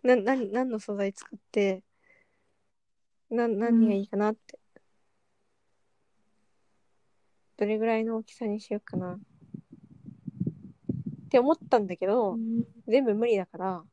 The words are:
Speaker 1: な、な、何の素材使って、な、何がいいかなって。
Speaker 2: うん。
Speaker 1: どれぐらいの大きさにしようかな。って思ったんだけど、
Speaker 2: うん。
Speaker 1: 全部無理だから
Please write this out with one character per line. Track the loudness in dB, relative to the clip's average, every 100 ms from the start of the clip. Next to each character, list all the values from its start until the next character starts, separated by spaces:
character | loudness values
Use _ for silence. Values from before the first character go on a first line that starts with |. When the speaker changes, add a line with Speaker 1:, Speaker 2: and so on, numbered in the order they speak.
Speaker 1:
な、 | 6 4
な、 | 4 0
何 | 0 -2 -2
の | -4
素 | -6 -2
材 | -2
使 | -4 -18
っ | -20 _
て、 | 0 0 0 _ _ _ _ _ _ _ _ _ _ _ _ _ _ _
な、 | -2 0
何 | 0 4 6 6
が |
い | 4
い | -2
か | 0
な | 0
っ |
て。 | -2 -10 -20 _ -20
Speaker 2:
う |
ん。 | _ _ _ _ _ _ _ _ _ _ _ _ _ _ _ _ _ _ _ _ _ _ _ _ _ _ _ -4
Speaker 1:
ど | -2
れ | 0
ぐ | 0
ら | 0
い |
の | -2 -4
大 |
き | -8
さ | -8 -6
に | -6
し | -6
よ | -8
う |
か | -6 -8
な。 | -6
っ | -10 -16 _ -18 -18 _ -20 -20 -20 -20 -14 -14 -6 -8 -8 -20 -18 -8 -8 -8 -12 0
て | 2
思 | 4
っ | 0 2
た | 0
ん | 0
だ | -2
け | 0
ど、 | 2 0
Speaker 2:
う | -2
ん。 | -2 -4 -4 -10 2
Speaker 1:
全 | 2
部 | 4
無 | 0 2
理 | 0
だ | 0
か | -6
ら | -6 -6 -10